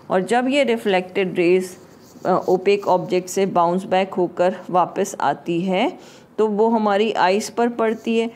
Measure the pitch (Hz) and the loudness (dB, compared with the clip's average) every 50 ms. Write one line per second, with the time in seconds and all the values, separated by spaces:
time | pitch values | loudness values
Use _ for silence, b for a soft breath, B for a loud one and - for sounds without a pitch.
0 | B B 180 190 185 185 233 247 254 262 269 294 269 233 226 226 226 208 185 180 | B B -2 -2 0 0 0 0 0 2 2 2 2 2 0 -2 0 0 0 0
1 | 185 185 - 208 190 180 160 175 170 175 185 185 185 180 - - - - - - | -2 -2 -4 -4 -4 -2 0 2 2 4 4 2 0 -2 -10 -16 -20 -20 -20 -20
2 | - - - - - - 185 - - - 185 180 185 196 202 202 202 - 180 180 | -20 -20 -14 -6 -2 0 0 0 2 0 0 2 2 2 0 2 2 2 0 0
3 | - - 180 180 180 180 - 196 196 185 - 175 170 170 175 190 196 - 190 185 | 0 0 -2 -2 -2 -2 -2 -2 -2 0 2 2 2 2 0 -2 -2 0 0 0
4 | 196 190 - 196 175 165 - - 175 185 - - - - 170 180 165 175 - - | 0 0 -2 -2 -2 -2 0 0 0 0 -2 -4 -6 -2 0 0 0 0 -2 -4
5 | 202 202 - - - 135 147 - - 170 170 170 190 190 185 190 240 349 - - | -6 -4 -4 -4 -2 -2 -2 -4 -4 -4 -4 -2 -2 0 0 0 0 -2 -4 -8
6 | - - - - - - - - 214 220 208 202 226 226 233 226 214 208 196 202 | -16 -20 -20 -20 -20 -8 -4 -2 0 0 2 2 2 2 2 2 2 2 2 2
7 | 220 220 - - 156 185 196 220 220 - - 233 240 240 233 233 226 220 226 226 | 2 0 0 2 2 2 2 0 -2 -4 -2 -2 -2 0 0 0 -2 -2 -2 -2
8 | - 233 226 226 226 226 B | -4 -2 0 0 0 -2 B